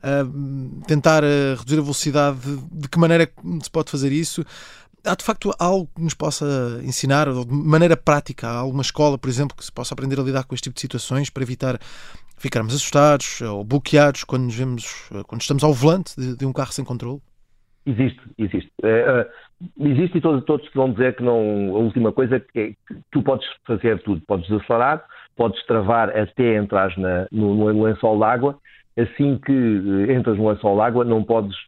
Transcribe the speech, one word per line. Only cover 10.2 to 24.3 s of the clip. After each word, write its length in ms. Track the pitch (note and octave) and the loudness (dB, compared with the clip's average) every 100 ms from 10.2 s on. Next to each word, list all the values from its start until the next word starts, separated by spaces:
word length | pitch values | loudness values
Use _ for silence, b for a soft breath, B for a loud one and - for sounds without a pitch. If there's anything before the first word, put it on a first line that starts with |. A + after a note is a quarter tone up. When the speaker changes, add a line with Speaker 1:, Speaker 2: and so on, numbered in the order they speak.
Speaker 1:
a 20 | |
lidar 220 | C3 C3+ | -2 -2
com 100 | B2+ | -4
este 100 | B2+ | -8
tipo 100 | - | -8
de 60 | - | -10
situações 480 | C3 A#2+ - C3 C#3+ | -8 -8 -4 -4 -4
para 120 | - | -6
evitar 360 | B2+ B2 C3 B2 B B B B B - | -8 -4 -4 -6 B B B B B -10
ficarmos 380 | C3+ A#2+ A2 | -4 -2 -2
assustados 680 | C#3 - C#3+ D3 D3 - - | -2 0 4 4 4 0 -8
ou 200 | A#2 G2+ | -6 -6
bloqueados 600 | G#2 C#3+ - D3+ D3 C3+ | -2 -2 4 6 6 2
quando 200 | - B2+ | -4 -2
nos 100 | B2 | -2
vemos, 540 | A2+ C3 B2 - - - | -4 -4 -6 -10 -16 -14
eh, 80 | G2+ - | -14 -10
quando 160 | A#2 | -8
estamos 200 | - - | -2 2
ao 80 | D3+ | 2
volante 440 | C3+ C#3+ F#3 E3+ - | 4 4 2 -2 -8
de, 160 | B2+ A#2+ | -8 -4
de 100 | C3+ | -4
um 60 | |
carro 200 | C3 C3 | -4 -6
sem 120 | - | -6
controle? 360 | C3 B2 A#2+ C#3 _ _ _ _ _ _ - | -8 -8 -8 -12 _ _ _ _ _ _ -6
Speaker 2:
Existe, 340 | A2 C3 - - - | 0 0 -2 -20 -6
existe. 320 | G#2 F#2 - - | -4 -4 -6 -4
Eh, 220 | G#2+ A2+ B2+ | 2 4 4
eh, 200 | B2 G#2+ B B _ F3 - D3 | 2 0 B B _ -18 -2 0
existe 300 | C3+ F3 F3 | 2 2 2
e 20 | |
todos, 240 | E3 C#3 | 2 0
todos 240 | B2 D3+ - | 0 -2 -2
que 80 | C3+ | 0
vão 140 | C3 | 0
dizer 240 | G#2+ B2+ - | 2 0 2
que 60 | |
não, 120 | A#2+ A#2 G#2+ G#2 G2+ | 0 2 2 0 0
a 40 | G2 | 0
última 340 | A#2 A#2 A2+ | 0 2 0
coisa 240 | G2 B2+ B2+ | 2 0 0
é 40 | |
que 360 | - A#2 G#2 G#2 - - - | -2 -6 -6 -8 -18 -18 -4
tu 120 | D3+ | -2
podes 260 | C#3 C3 - - - | 0 -2 -4 -16 -6
fazer 360 | A2 A#2 G#2+ | -2 0 0
tudo: 180 | - F#2 | -2 -4
podes 260 | - | -2